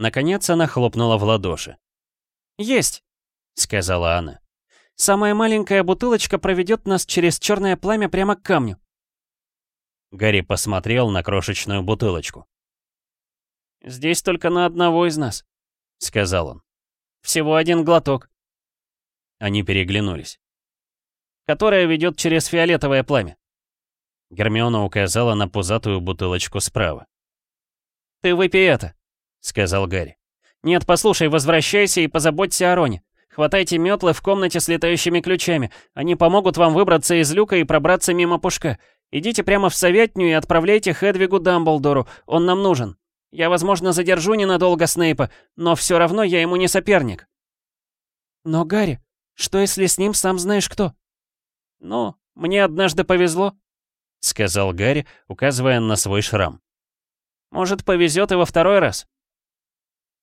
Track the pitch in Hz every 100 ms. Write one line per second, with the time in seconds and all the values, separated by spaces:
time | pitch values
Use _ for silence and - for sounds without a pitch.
0 | 110 - 151 202 - 170 160 - 120 113
1 | 117 110 101 110 95 78 - - _ _
2 | _ _ _ _ _ - 214 254 151 -
3 | _ _ _ _ _ - - 104 87 90
4 | 85 85 82 - _ _ _ _ _ _
5 | - 202 208 208 226 220 190 196 180 190
6 | 247 220 - 190 - 180 180 220 - 190
7 | - - 170 160 - 208 196 180 185 214
8 | 196 190 190 202 - 175 120 90 _ _
9 | _ _ _ _ _ _ _ _ _ _
10 | _ 95 107 104 87 98 - 95 101 117
11 | 120 95 87 98 90 101 - 101 92 107
12 | 110 85 - - - _ _ _ _ _
13 | _ _ _ _ _ _ _ _ - 127
14 | 151 170 - 175 170 175 175 170 175 165
15 | 175 156 139 - - _ _ _ _ _
16 | - 110 98 92 78 - _ _ _ _
17 | _ _ - 170 156 156 160 170 156 165
18 | 147 135 - _ _ _ _ _ _ _
19 | _ _ _ _ 104 101 98 98 92 101
20 | 101 82 - - _ _ _ _ _ _
21 | _ _ _ _ - 151 214 196 175 160
22 | 170 160 170 160 - 170 170 160 147 135
23 | 127 143 90 - _ _ _ _ _ _
24 | _ _ _ 90 107 110 120 113 101 107
25 | 98 113 120 104 98 107 87 110 107 95
26 | 87 90 92 90 - 98 - - 92 71
27 | - _ _ _ _ _ _ _ _ _
28 | _ _ 185 175 185 190 190 135 78 -
29 | _ _ _ _ - - 95 98 95 92
30 | 78 - _ _ _ _ 151 175 - 170
31 | 220 185 160 156 139 165 - 208 196 -
32 | 156 165 156 151 190 - 180 180 151 95
33 | - _ _ - 151 196 185 170 170 202
34 | 180 160 - 196 185 170 - 165 170 175
35 | 180 170 170 185 - 165 117 - _ -
36 | 156 170 165 196 190 156 170 156 196 165
37 | - 170 147 170 208 190 151 156 151 185
38 | - 175 175 170 185 - 165 110 _ _
39 | _ 139 190 226 196 202 196 - 185 190
40 | 226 185 175 160 - 165 170 214 202 156
41 | 196 185 185 196 170 180 165 151 143 139
42 | 123 - - 160 175 185 196 170 110 87
43 | _ _ _ 143 165 175 180 185 185 170
44 | 175 180 170 220 196 180 180 170 160 -
45 | 165 143 131 - _ - 170 165 - 170
46 | 170 196 208 175 170 180 185 190 185 196
47 | 127 87 - _ _ _ _ _ _ _
48 | _ _ _ _ 165 160 160 208 196 123
49 | - _ _ _ - 196 196 196 190 -
50 | 196 202 190 185 175 208 - - 185 -
51 | _ _ _ _ _ _ _ _ 165 240
52 | 202 - _ - 170 202 190 156 190 156
53 | 180 185 180 160 196 196 _ _ _ _
54 | _ _ - - 104 101 98 87 107 147
55 | - - _ 98 135 127 131 123 113 107
56 | 101 101 107 107 87 73 _ _ _ _
57 | _ _ _ _ _ - 160 196 - 180
58 | 170 151 202 180 165 170 175 202 143 -
59 | - _ _ _ _ _ _ _ _ _
60 | _ _